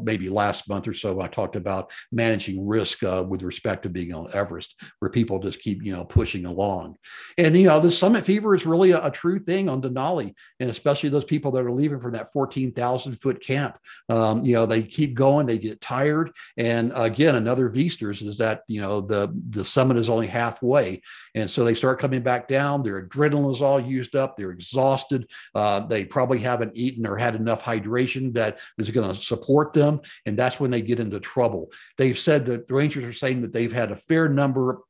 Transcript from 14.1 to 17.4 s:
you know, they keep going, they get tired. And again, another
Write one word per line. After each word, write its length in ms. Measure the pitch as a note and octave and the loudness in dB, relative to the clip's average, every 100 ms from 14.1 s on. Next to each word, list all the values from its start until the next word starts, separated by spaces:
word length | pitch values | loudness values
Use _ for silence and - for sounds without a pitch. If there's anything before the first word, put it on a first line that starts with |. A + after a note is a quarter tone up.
| A2+ A2 A2 | 2 2 2
you 120 | B2+ | 2
know, 120 | A#2 A2 | 4 4
they 160 | A2+ | 0
keep 320 | A2 - D3 | -2 0 0
going, 320 | A#2+ C3+ D3 C3 | 2 4 4 2
they 120 | A2 | -2
get 220 | G#2+ - | -4 -10
tired. 500 | - B2+ C#3+ D3+ E3 - - - | -8 -2 0 0 -2 -8 -12 -4
And 360 | A#2 A#2 A#2 | 0 0 0
again, 400 | C3 A2+ G#2+ D#3+ | 0 0 4 4
another 340 | B2+ | 4